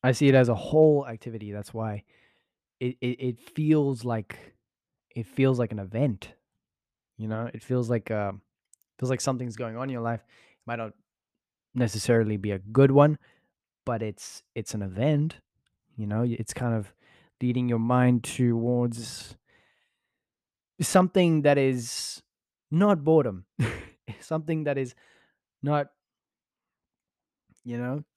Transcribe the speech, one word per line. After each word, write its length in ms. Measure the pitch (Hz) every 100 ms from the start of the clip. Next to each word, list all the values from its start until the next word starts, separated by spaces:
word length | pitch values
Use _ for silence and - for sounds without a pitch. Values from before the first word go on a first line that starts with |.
I 80 | 127
see 160 | 127 143
it 80 | 131
as 140 | 123
a 60 | 110
whole 520 | - 156 156 147 131
activity. 440 | 113 - 113 104
That's 220 | 104 101
why 300 | 113 110 104 - _ _ _ _ _ _ _
it, 180 | 123 131
it, 180 | 123 123
it 200 | 127 120
feels 680 | - - 156 156 139 127 123
like, 320 | 113 104 - - _ _ _ _ _ _ -
it 100 | 113
feels 320 | - 131 127
like 140 | 117
an 80 | 107
event, 560 | 95 110 139 101 - - _ _ _ _ _ _ _ _
you 100 | 110
know? 220 | 110 117
It 120 | 113
feels 260 | - 127 117
like, 220 | 120 -
uh, 220 | 110 101 98 _ _ _ _ _ _
feels 100 | 127
like 100 | 131
something's 360 | - 127 123 101
going 220 | 117 113
on 80 | 135
in 40 |
your 140 | 127
life. 160 | 117 117
It 480 | _ _ _ _ -
might 80 | 117
not 180 | 110 - _ _ _ _ _ _ _
necessarily 640 | 123 117 104 - 117 107 104
be 140 | 104
a 80 | 98
good 320 | 98 113 139
one, 260 | 139 147 151 _ _ _ _ _ _ -
but 160 | 113
it's, 400 | 110 98 - - _
it's 220 | - 107 110
an 80 |
event, 540 | 98 92 135 151 156 - _ _ _ _ _ -
you 80 | 104
know? 160 | 107
It's 300 | 120 117 110
kind 220 | - 123 113
of 180 | 101 _ _ _ _ _
leading 240 | 123 123 123
your 120 | 117
mind 440 | 113 127 127 123
towards 1120 | - - 123 113 117 123 120 117 113 - - - _ _ _ _ _ _ _ _ _ _ _ _ _ _
something 600 | 170 190 185 185 175 156
that 160 | 147 143
is 680 | 135 127 117 - - - _ _ _ _ _
not 320 | 160 208 185
boredom, 420 | 143 160 123 92 - -
<laughs> 600 | 110 92 - _ - 110
something 420 | - 160 156 160
that 140 | 147 143
is 180 | 127 - _ _ _ _ _ _
not, 260 | 143 147 143 _ _ _ _ _ _ _ _ _ _ _ _ _ _ _ _ _ 120
you 120 | 120
know? 260 | 123 139 151